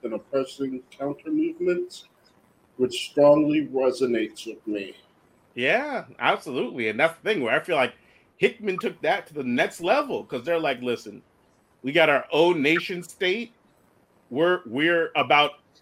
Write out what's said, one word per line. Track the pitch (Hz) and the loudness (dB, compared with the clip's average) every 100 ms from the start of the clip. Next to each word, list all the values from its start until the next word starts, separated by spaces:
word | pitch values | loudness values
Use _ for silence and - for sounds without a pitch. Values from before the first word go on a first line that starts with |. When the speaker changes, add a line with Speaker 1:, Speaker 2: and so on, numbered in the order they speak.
Speaker 1:
and | 120 | -10
oppressing | 107 - 135 135 - 135 127 - | -10 -6 -4 -4 -6 -6 -6 -12
counter | - 139 143 160 | -8 -8 -8 -4
movements, | 151 165 - 180 175 180 - - _ _ _ _ _ _ - | -2 -2 -2 -2 -2 -4 -12 -20 _ _ _ _ _ _ -2
which | 127 - - | -2 -2 -4
strongly | 147 147 147 151 156 135 | 4 6 6 4 0 -2
resonates | 131 131 - 127 117 151 - 113 | 0 0 0 0 0 -2 -8 -14
with | 104 - | -12 -8
me. | 104 95 - _ _ _ _ _ | -6 -8 -14 _ _ _ _ _
Speaker 2:
Yeah, | 120 127 208 294 247 123 - | -4 0 0 -2 -8 -10 -2
absolutely. | 127 202 - 127 233 156 110 | 0 0 -4 -6 -4 -4 -4
And | 107 | 2
that's | 160 165 | 0 0
the | 180 | -4
thing | 214 | -2
where | 120 | 0
I | 147 | 0
feel | - 151 | 0 0
like | 202 - _ _ _ _ | 0 -2 _ _ _ _
Hickman | 240 - 208 185 | 0 0 -6 -4
took | - 170 | -6 -2
that | 147 190 - | -2 -2 -4
to | |
the | 147 | -6
next | 127 123 170 - | -2 0 0 -2
level, | 170 269 277 131 | 0 0 0 -6
'cause | 101 131 | -6 -8
they're | 127 170 | -2 -2
like, | 156 123 | 0 -2
"Listen, | 123 113 107 98 - _ _ _ _ _ | -4 -4 -8 -18 -20 _ _ _ _ _
we | 131 | 0
got | 156 156 | 4 6
our | 139 - | 4 2
own | 151 170 170 | 4 4 4
nation | 139 170 - 180 | 2 0 -2 -10
state. | 170 - 185 208 233 _ _ _ _ _ _ _ _ | -12 -4 -2 -2 -6 _ _ _ _ _ _ _ _
We're, | 123 170 180 - | 0 2 2 -2
we're | 123 160 170 160 151 | -2 2 2 0 -2
about | 127 147 147 - _ _ | 4 4 4 -2 _ _